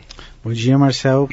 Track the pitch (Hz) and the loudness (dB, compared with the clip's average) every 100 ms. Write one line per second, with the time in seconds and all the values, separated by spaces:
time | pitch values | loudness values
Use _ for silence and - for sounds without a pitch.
0 | - - - - 113 113 120 139 139 120 | -20 -20 -20 -14 -10 -4 0 2 2 0
1 | 135 135 135 | 0 0 -2